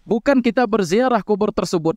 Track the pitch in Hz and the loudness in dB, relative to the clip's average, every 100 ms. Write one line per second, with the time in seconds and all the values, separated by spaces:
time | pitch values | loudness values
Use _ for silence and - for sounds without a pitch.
0 | - 226 285 262 233 254 240 214 170 214 | -4 -2 2 2 2 0 0 0 0 0
1 | 262 226 196 202 214 - 196 175 160 | 0 0 -2 -2 -2 -2 -2 -2 -2